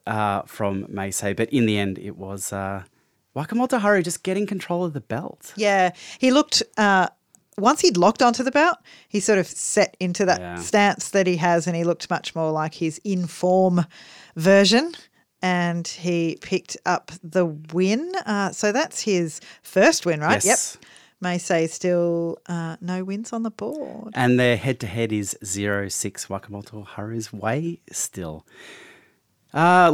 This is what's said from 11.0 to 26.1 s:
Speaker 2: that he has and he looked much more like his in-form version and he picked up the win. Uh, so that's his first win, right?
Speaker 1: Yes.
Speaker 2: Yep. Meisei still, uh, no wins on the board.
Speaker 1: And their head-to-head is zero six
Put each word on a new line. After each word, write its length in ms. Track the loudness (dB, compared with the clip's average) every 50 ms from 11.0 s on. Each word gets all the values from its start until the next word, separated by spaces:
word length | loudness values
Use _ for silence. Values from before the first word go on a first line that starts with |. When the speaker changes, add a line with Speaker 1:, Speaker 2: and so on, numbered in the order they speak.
| -6 -2
Speaker 2:
that 160 | 0 2 2 2
he 80 | 0
has 320 | 2 2 2 2 2 2 0
and 80 | -2
he 80 | -2 0
looked 260 | -2 -2 -2 -4 -6
much 240 | -6 -6 -6 -8 -6
more 160 | -4 -4 -2
like 240 | -2 -2 -4 -6 -6
his 260 | -4 -6 -6 -6 -6 -6
in-form 840 | -4 -2 -2 -4 -6 -4 -2 0 2 4 4 4 4 4 2 0 -2 -6 -16 -20 -20 -20 -20 -20 -14 _
version 580 | 0 4 6 6 6 6 6 4 4 2 0 -4 -10 -18 _ _ _ _ _ _ _ -2
and 440 | 0 0 0 0 0 -2 -4 -6
he 500 | -8 -10 -6 -4 -2 0 0 0 -2 -4 -6 -6
picked 340 | -4 -4 -4 -4 -6 -12 -6 -2
up 260 | 0 0 0 -2 -8 -18 -18 -16
the 240 | -4 0 0 0
win. 640 | 0 -2 -8 -12 -6 -2 0 0 2 0 -2 -4 -4 -6 -6 -4
Uh, 240 | -2 -2 -2 -2 -2
so 220 | -4 -2 -2 0 0
that's 280 | 0 -2 -2 -6 -6 -2
his 380 | 0 0 0 0 -2 -6 -12 -18 -20 -20 -20 _
first 420 | -2 2 4 6 6 4 4 0
win, 140 | -2 -2 0
right? 240 | 0 0 0 2 2
Speaker 1:
Yes. 320 | 2 2 2 0 -4 -10 -16
Speaker 2:
Yep. 100 | -20 -20 -20 -20 -20 _ _ _ -6
Meisei 460 | -4 -4 -4 -2 0 2 2 2 0
still, 680 | -2 -4 -2 0 2 2 2 2 0 -2 -2 -4 -6 -8 _
uh, 300 | -8 -6 -6 -6 -8 -10 -10
no 240 | -8 -6 -6 -6 -6
wins 280 | -6 -8 -8 -8 -8 -8
on 120 | -6 -6
the 60 | -6
board. 600 | -8 -8 -8 -8 -8 -8 -10 -10 -12 -14 -14 -8 -2
Speaker 1:
And 240 | 0 2 4 4 4
their 180 | 4 4 2
head-to-head 560 | 2 0 -4 -4 -4 -6 -6 -4 -4 -2 -2 -2
is 240 | -2 -2 -4 -8 -10 -10
zero 440 | -8 -6 -4 -2 -2 -2 -2 -4 -6
six 380 | -6 -6 -6 -8